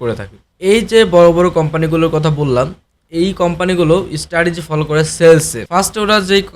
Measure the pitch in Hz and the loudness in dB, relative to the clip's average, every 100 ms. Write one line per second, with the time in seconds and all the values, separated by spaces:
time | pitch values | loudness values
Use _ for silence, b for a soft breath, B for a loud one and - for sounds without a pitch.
0 | 120 113 98 104 _ _ 185 220 202 226 | -8 -8 -10 -18 _ _ 0 0 2 2
1 | 208 175 170 170 180 170 151 160 160 165 | 4 6 6 4 0 0 -2 -2 -2 0
2 | 160 156 156 147 143 123 143 - _ _ | 0 0 -2 -2 0 0 -2 -6 _ _
3 | _ 165 185 180 175 170 185 175 160 180 | _ -4 -4 -2 -4 -2 -4 0 2 0
4 | 190 151 - 170 170 170 156 156 151 151 | -2 -10 -6 -4 -2 -4 -8 -6 -2 -2
5 | 156 - 165 165 156 117 101 175 196 220 | -2 2 6 6 4 -8 -4 -4 -4 -4
6 | 208 214 190 196 196 | -2 -2 0 -2 -2